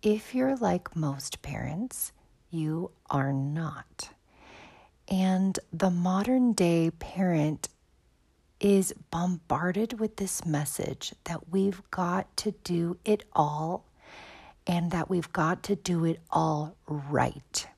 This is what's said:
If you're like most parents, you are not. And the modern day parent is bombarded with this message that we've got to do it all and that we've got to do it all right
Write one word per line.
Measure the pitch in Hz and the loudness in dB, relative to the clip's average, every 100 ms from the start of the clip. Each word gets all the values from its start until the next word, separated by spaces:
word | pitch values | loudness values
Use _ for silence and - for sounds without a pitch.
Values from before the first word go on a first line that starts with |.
If | 214 214 - 254 | 2 0 -2 0
you're | 262 269 | 0 2
like | 214 180 - 165 | 2 0 -2 -2
most | 151 139 - - | -2 -2 -8 -12
parents, | 143 123 123 156 247 - - _ _ _ _ | -10 -6 -6 -4 -6 -6 -10 _ _ _ _
you | 165 156 156 180 _ _ | -4 -2 -2 -6 _ _
are | 143 139 | -2 0
not. | 139 139 151 160 135 - - - - _ _ - - - - - _ - | 0 -2 -2 -4 -8 -16 -14 -16 -16 _ _ -20 -20 -20 -20 -20 _ -4
And | 190 190 185 190 185 - | 0 2 4 2 0 -6
the | 165 190 | 0 0
modern | 175 180 185 208 262 247 | 2 2 2 2 4 4
day | 208 175 170 165 | 4 4 4 2
parent | - - 175 185 165 151 143 - _ _ _ _ _ _ _ _ _ | -2 -12 -2 2 4 2 0 -8 _ _ _ _ _ _ _ _ _
is | 202 196 190 - - | 4 4 4 -4 -8
bombarded | 165 180 175 _ 131 175 185 226 226 | -2 -2 -2 _ 0 0 0 -2 -2
with | 214 - | -4 -2
this | 196 - 170 | -6 -4 -2
message | 147 147 - - - - - - | -2 -2 -4 -4 -6 -10 -12 -8
that | 165 - | -8 -2
we've | 190 196 185 - | 0 0 -2 -8
got | - 175 185 190 - | -2 0 0 -4 -4
to | 214 208 | -4 -6
do | - 170 170 175 - | -2 0 0 -2 0
it | 208 - | 0 2
all | - 147 151 160 180 _ _ - - - - - - - | 2 2 2 -4 -4 _ _ -20 -20 -20 -20 -20 -10 0
and | 175 170 | 0 2
that | 175 - | -2 0
we've | 185 165 | 0 -2
got | - 156 180 | 0 2 2
to | - 202 | -2 -4
do | - 170 | 0 2
it | 165 165 - | 2 0 -2
all | 156 160 151 156 - - | 2 2 0 -4 -8 -8
right | 151 139 143 123 139 - - - | -8 -2 2 2 -2 -8 -8 -8